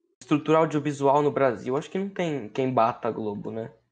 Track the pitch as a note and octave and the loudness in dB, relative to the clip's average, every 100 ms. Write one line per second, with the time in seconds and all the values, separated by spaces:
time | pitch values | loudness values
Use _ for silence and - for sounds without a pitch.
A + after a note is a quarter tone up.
0 | _ _ - D3 D3+ D#3+ E3 D3 C#3+ C3+ | _ _ -2 0 4 4 4 0 -4 0
1 | C#3 C#3+ D3 B2+ C3+ G#2 A#2+ C#3 D#3+ F#3+ | 2 4 2 2 0 0 -2 -4 -4 -6
2 | G3 F#3+ F3 C#3+ G#2 - C3 B2 A2+ B2 | -6 -4 -4 -4 -6 -4 0 2 2 2
3 | A#2 A2 G#2+ G#2 G#2+ A2 A2+ - _ | -4 -4 -6 -6 -8 -10 -10 -14 _